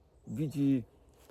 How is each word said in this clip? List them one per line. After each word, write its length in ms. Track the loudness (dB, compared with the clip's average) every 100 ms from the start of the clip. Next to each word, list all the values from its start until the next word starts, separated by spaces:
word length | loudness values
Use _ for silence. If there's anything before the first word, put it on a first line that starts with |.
| _ _ -12
widzi 560 | -6 -4 0 2 2 0 _ -20 _ -20